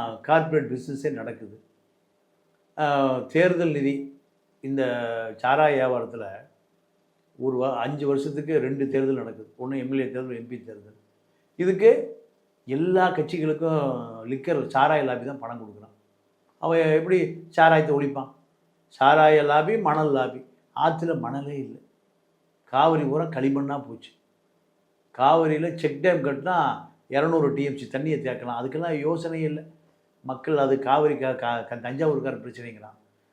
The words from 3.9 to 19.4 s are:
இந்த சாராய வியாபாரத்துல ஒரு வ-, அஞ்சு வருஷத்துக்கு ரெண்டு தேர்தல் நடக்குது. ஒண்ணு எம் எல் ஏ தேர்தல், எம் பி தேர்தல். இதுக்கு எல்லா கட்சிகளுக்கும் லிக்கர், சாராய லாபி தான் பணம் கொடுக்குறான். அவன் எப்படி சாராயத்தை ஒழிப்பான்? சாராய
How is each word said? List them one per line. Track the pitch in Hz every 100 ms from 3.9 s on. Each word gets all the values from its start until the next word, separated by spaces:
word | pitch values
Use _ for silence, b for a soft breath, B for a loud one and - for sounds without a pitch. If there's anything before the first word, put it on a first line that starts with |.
| 139 - - _ _ _ _
இந்த | 135 135 127 120 117 117 113 107
சாராய | 123 143 151 135
வியாபாரத்துல | 127 123 110 113 101 101 135 _ _ _ _ _ _ _ _ -
ஒரு | 127 127
வ-, | 131 120
அஞ்சு | 123 147 139
வருஷத்துக்கு | 139 151 147 151 156
ரெண்டு | 131 139 135
தேர்தல் | 135 135 131
நடக்குது. | 113 110 107 -
ஒண்ணு | 127 139
எம் | 127
எல் | 135
ஏ | 120
தேர்தல், | 127 127 117
எம் | 120
பி | 120
தேர்தல். | 113 104 101 _ _ _ _ _ _ -
இதுக்கு | 185 185 220 262 - - _ _ _ _ 123
எல்லா | 135 175 185 180
கட்சிகளுக்கும் | 156 151 170 156 151 160 156 139 123 117 113 113
லிக்கர், | 131 175 147 120
சாராய | 131 151 151
லாபி | 135 123 127
தான் | 135
பணம் | 117 120
கொடுக்குறான். | 107 104 107 _ _ _ _ _ _ _
அவன் | 160 165 160 156
எப்படி | 175 185 156 - -
சாராயத்தை | - 165 160 151 143
ஒழிப்பான்? | 139 139 139 _ _ _ _ _ _ -
சாராய | 135 156 156 151